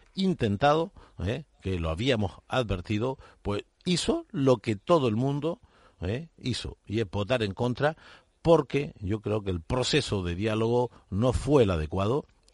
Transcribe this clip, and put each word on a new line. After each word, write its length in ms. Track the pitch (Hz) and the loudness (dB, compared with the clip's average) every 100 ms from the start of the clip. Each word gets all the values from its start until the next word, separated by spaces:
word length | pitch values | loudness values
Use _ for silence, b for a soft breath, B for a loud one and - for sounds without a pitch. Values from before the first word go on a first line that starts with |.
| b | b
intentado, 800 | - 190 175 110 101 143 156 170 b b - 85 | -2 -2 0 0 2 2 2 0 b b -6 -4
¿eh? 200 | 131 151 _ | -4 -8 _
que 180 | 98 92 | -6 -2
lo 100 | 82 | -2
habíamos 440 | 80 127 117 98 - - | -2 0 0 -2 -6 -4
advertido, 680 | 123 113 95 - 104 123 135 B B | -4 -2 -4 -2 -2 -2 -6 B B
pues 220 | - 104 - _ - | -6 -6 -8 _ -2
hizo 400 | 175 - 330 330 | 0 0 -2 -4
lo 260 | 185 135 123 | 0 4 4
que 180 | - 101 | 2 -4
todo 320 | - 170 127 | 2 2 4
el 80 | 107 | 0
mundo, 460 | 135 143 151 - b b b b | 0 -2 -4 -8 b b b b
¿eh? 260 | 87 120 165 _ | -6 -6 -10 _
hizo, 400 | - - 69 64 - | -6 -4 -6 -12 -6
y 140 | 104 | -4
es 100 | 110 | -4
votar 320 | 101 101 127 | -4 -2 0
en 120 | 107 | -2
contra, 420 | 92 123 120 143 160 B B B _ | -2 -4 0 -2 -2 B B B _
porque 520 | 160 165 135 139 147 - | 4 4 4 -2 -4 -6
yo 220 | 92 107 | -4 -4
creo 220 | 104 107 | -2 -2
que 80 | 98 | -2
el 100 | 90 | -4
proceso 640 | - 127 123 151 - 104 | -2 -2 2 0 0 -2
de 120 | 87 87 | -2 -2
diálogo 560 | 110 107 113 120 123 b b | -2 0 2 0 0 b b
no 220 | 92 127 | 0 2
fue 320 | 113 135 147 | 2 4 6
el 80 | 104 | 6
adecuado 540 | 87 78 92 101 139 - _ _ | 4 -2 -2 0 -2 -4 _ _